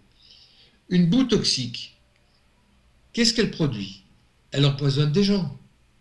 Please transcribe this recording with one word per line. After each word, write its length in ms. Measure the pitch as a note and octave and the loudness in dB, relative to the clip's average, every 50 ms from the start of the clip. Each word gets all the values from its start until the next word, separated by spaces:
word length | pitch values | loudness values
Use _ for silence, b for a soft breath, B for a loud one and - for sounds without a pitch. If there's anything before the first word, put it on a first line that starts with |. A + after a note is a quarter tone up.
| _ _ b b b b b b b b b b b b b b b - | _ _ b b b b b b b b b b b b b b b 0
Une 180 | F#3 F3+ F3 E3 | 2 2 4 4
boue 160 | G#3 C4 C4 | 4 2 2
toxique, 760 | - A3+ D#3 - - - C3+ B2 - - - - - - _ _ _ _ _ _ _ _ _ _ _ _ _ _ _ _ _ _ _ _ _ _ _ | 2 2 0 0 0 -2 -4 -4 -8 -10 -12 -16 -18 -20 _ _ _ _ _ _ _ _ _ _ _ _ _ _ _ _ _ _ _ _ _ _ _
qu'est-ce 220 | - A#3 A#3 A3+ - | -2 0 0 2 2
qu'elle 180 | A#3+ G3+ - | 2 0 0
produit ? 520 | - - E3 C3+ A2+ G2+ G2 - - - _ _ _ _ _ _ _ _ _ _ | 0 -2 -2 -2 -2 -4 -8 -10 -12 -18 _ _ _ _ _ _ _ _ _ _
Elle 140 | - C#3 C#3+ | -2 2 2
empoisonne 460 | C#3+ C#3 - D3 C#3 B2 C#3+ D3+ D3+ | 2 2 0 -2 -2 0 0 0 0
des 140 | D3 G3 G3+ | 2 2 2
gens. 340 | G3 G3+ G3 E3 C#3 - - - - _ _ _ _ _ _ | 2 0 0 -2 -6 -8 -12 -20 -20 _ _ _ _ _ _